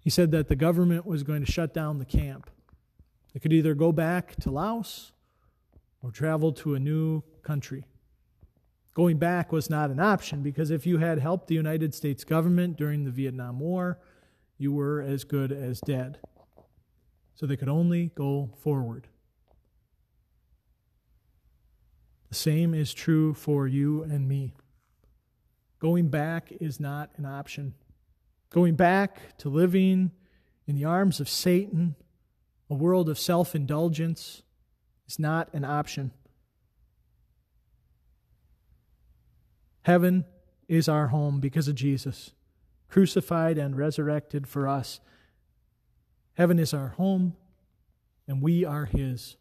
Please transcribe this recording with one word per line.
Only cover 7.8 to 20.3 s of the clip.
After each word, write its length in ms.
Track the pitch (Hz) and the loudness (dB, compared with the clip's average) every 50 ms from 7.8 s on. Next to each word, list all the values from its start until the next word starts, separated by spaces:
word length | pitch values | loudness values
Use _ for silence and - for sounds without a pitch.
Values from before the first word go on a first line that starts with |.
| 135 _ _ _ _ _ _ _ _ _ _ _ - _ _ _ _ _ _ _ _ _ _ | -14 _ _ _ _ _ _ _ _ _ _ _ -20 _ _ _ _ _ _ _ _ _ _
Going 240 | - 170 175 165 147 | 2 4 4 4 4
back 340 | 165 170 180 175 165 - - | 2 0 0 0 -2 -2 -2
was 160 | 160 143 - | -4 -2 -2
not 220 | 160 151 151 143 | -2 -2 0 -2
an 100 | 135 131 | 0 2
option 420 | 175 214 202 180 - - - 143 139 | 2 2 2 2 -2 -6 -8 -6 -4
because 280 | 147 135 143 160 147 | -4 -2 -2 -2 -2
if 160 | 160 151 - | -2 -2 0
you 100 | 175 180 | 0 2
had 220 | 160 160 170 165 151 | 2 2 0 0 0
helped 300 | 127 156 180 185 - - | 0 0 -2 -2 -2 -2
the 60 | 165 | -2
United 400 | 160 156 156 156 160 156 156 - | 0 0 0 -2 -2 -2 -2 -4
States 300 | - - 147 139 - - | -4 -4 -4 -4 -4 -2
government 540 | - 156 160 160 175 175 175 180 175 165 147 | 0 2 2 4 4 4 4 2 0 -2 -4
during 260 | 151 147 147 147 143 | -4 -2 -2 -2 -2
the 60 | 135 | -4
Vietnam 500 | 123 127 135 135 127 127 123 123 123 127 | -4 -4 -4 -4 -4 -6 -8 -8 -8 -6
War, 380 | 143 165 180 185 180 180 175 - - _ _ _ _ _ _ _ _ _ _ | -4 -4 -2 -2 -2 -4 -4 -6 -10 _ _ _ _ _ _ _ _ _ _
you 160 | _ 139 143 143 | _ -2 -2 0
were 300 | 147 143 143 147 151 139 | 0 0 -2 -2 -2 -2
as 220 | 139 139 139 131 | -4 -4 -6 -4
good 280 | - - 139 135 131 139 | -2 -2 -2 0 -2 -4
as 260 | 139 135 123 127 - | -6 -6 -8 -6 -6
dead. 380 | - - 139 127 127 131 147 - - - _ _ _ _ _ - - _ _ _ _ _ _ _ _ _ _ _ _ _ _ | -4 -4 -4 -4 -4 -8 -10 -16 -20 -20 _ _ _ _ _ -20 -20 _ _ _ _ _ _ _ _ _ _ _ _ _ _
So 100 | _ - | _ -4
they 140 | 135 139 127 | -4 -4 -2
could 100 | 135 131 | -2 0
only 420 | 143 160 170 170 175 175 175 165 - | 2 2 4 4 2 2 0 -2 -4
go 340 | - 143 139 139 139 143 123 - - - | -4 -2 -2 0 -2 -4 -6 -10 -6 -2
forward. 460 | 156 147 139 131 117 113 131 123 - _ _ _ _ _ _ _ _ _ _ _ _ _ _ _ _ _ _ _ _ _ _ _ _ | -2 0 0 -2 -4 -6 -10 -14 -20 _ _ _ _ _ _ _ _ _ _ _ _ _ _ _ _ _ _ _ _ _ _ _ _